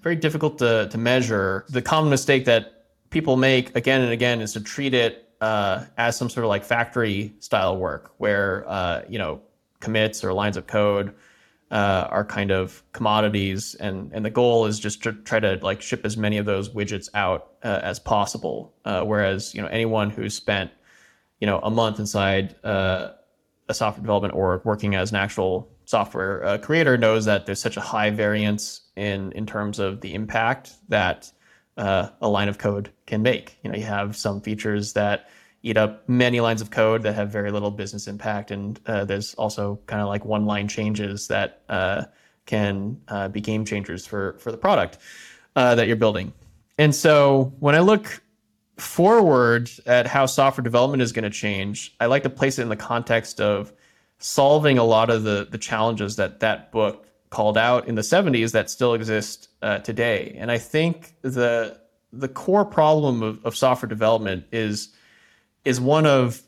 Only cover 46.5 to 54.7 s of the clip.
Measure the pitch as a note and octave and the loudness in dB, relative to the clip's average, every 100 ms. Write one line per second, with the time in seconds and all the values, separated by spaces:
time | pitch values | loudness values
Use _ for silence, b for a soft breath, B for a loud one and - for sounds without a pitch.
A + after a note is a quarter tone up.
46.5 | _ _ - D3+ C#3+ D#3+ D3 C#3 C3+ C3 | _ _ 2 4 6 6 8 8 6 2
47.5 | - C#3+ D#3 F#3 G#3+ G#3+ - _ _ _ | 0 4 6 6 4 2 -16 _ _ _
48.5 | _ _ - - - F#3 A#3 F#3 C3 A#2+ | _ _ -16 -8 2 6 8 8 6 6
49.5 | A#2 A#2+ - - B2 A#2+ C#3 C3 - C3+ | 4 0 -8 2 4 4 2 2 4 2
50.5 | C3+ A#2+ A#2+ C3 C#3 A#2 A#2 G#2+ - G#2 | 2 0 2 4 2 0 0 -4 -4 -4
51.5 | G2 G2 G#2 - - A#2 C#3 C#3 - C#3 | -4 -6 -8 -12 -2 2 2 0 0 -2
52.5 | C3+ A#2 G#2+ - A#2 A2+ A2+ - - G#2 | 0 -4 -4 -4 -4 0 0 0 -2 0
53.5 | G2+ G#2 - b b b b - - C#3 | 0 -4 -14 b b b b -6 2 6
54.5 | D3+ D3+ | 6 6